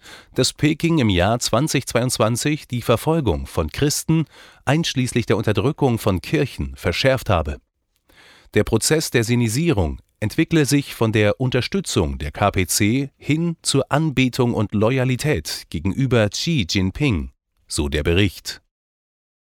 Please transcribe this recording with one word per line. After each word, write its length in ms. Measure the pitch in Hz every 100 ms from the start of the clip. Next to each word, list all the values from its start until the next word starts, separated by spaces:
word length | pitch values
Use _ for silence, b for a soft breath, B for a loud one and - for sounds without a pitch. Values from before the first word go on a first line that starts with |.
| B B B
dass 180 | - 127
Peking 460 | - 147 156 165 165
im 100 | 110
Jahr 300 | 87 95 123
zwanzig 480 | - 113 156 139 -
zweiundzwanzig 800 | 117 127 - 110 120 147 151 -
die 160 | 120
Verfolgung 640 | - 113 151 165 117 71 69
von 240 | - 80
Christen, 540 | - 143 - - 160 147 B B B
einschließlich 600 | - 156 160 131 127 123
der 120 | - 107
Unterdrückung 600 | 113 101 104 - 135 113
von 240 | 107 90
Kirchen, 520 | - 151 143 - 71
verschärft 560 | 69 90 - 135 131 -
habe. 260 | 87 71 69 _ _ _ _ _ B B B B
Der 100 | 107
Prozess 460 | - 113 - 156 -
der 140 | 123
Sinisierung 760 | 110 120 117 120 170 107 80 64 _ -
entwickle 460 | 107 - 165 165
sich 280 | 131 143 -
von 180 | - 113
der 300 | 107 104 -
Unterstützung 800 | 123 127 - 196 - - 76 65
der 120 | 71
K 200 | - 101
P 160 | 95 87
C 420 | - 104 131 139 _
hin 400 | - 156 170 165
zur 280 | - 135 -
Anbetung 640 | 143 160 131 131 123 120
und 220 | 107 101
Loyalität 880 | 104 107 135 127 123 151 110 - - -
gegenüber 580 | 80 95 - 131 120 104
Xi 380 | - 170 160 80
Jinping, 640 | 98 95 - 147 87 65 _ _ _ -
so 220 | - 71
der 140 | 76
Bericht. 560 | 76 87 104 - - - _ _ _ _ _ _ _ _ _